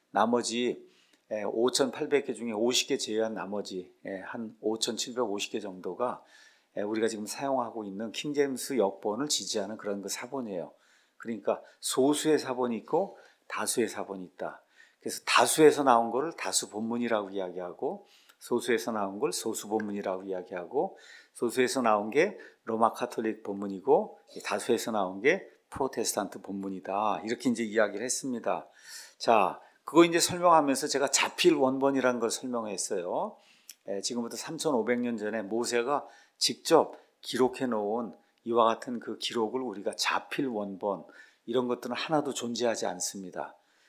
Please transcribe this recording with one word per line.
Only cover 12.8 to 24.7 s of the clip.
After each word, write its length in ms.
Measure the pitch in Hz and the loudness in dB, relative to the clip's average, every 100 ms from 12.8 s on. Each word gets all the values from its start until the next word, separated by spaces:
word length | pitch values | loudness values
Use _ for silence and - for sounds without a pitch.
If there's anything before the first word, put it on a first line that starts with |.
| - 156 190 - - _ - | -2 0 0 -6 -20 _ -12
다수의 400 | - 104 - 110 | -6 -2 0 0
사본이 360 | 107 92 98 | -2 -8 -10
있다. 380 | 90 - 85 - _ _ - _ | -12 -10 -10 -10 _ _ -20 _
그래서 220 | - - | -10 -8
다수에서 580 | - - 123 - 151 139 | 0 2 4 8 8 8
나온 280 | 135 117 117 | 6 6 4
거를 220 | 120 156 | -2 -4
다수 380 | 160 92 - 107 | -6 -4 -2 -2
본문이라고 600 | 104 113 120 120 110 98 | -4 -4 -2 0 0 -2
이야기하고, 760 | 98 92 90 90 90 135 196 - _ _ _ | -6 -6 -6 -10 -6 -6 -6 -12 _ _ _
소수에서 540 | - 120 - 113 120 | -2 -2 2 0 0
나온 260 | 107 98 101 | -4 -4 -4
걸 140 | 147 | -4
소수 360 | - 113 101 107 | -4 -4 -6 -4
본문이라고 560 | 107 104 101 101 92 | -4 -2 -6 -4 -6
이야기하고, 720 | 95 90 - 101 85 131 190 - - - - | -6 -8 -8 -10 -6 -2 -2 -6 -20 -20 -20
소수에서 500 | - 120 110 127 131 | -4 -2 2 0 2
나온 280 | 117 107 110 | 4 4 4
게 260 | 131 190 196 - _ | 2 2 0 -16 _
로마 280 | - 110 113 | -6 2 2
카톨릭 500 | - 127 - 110 104 | 2 -4 -2 -2 -4
본문이고, 760 | - 98 101 95 90 135 - - _ - | -6 -6 -4 -2 4 4 4 -8 _ -12
다수에서 460 | - 101 - | -4 -2 0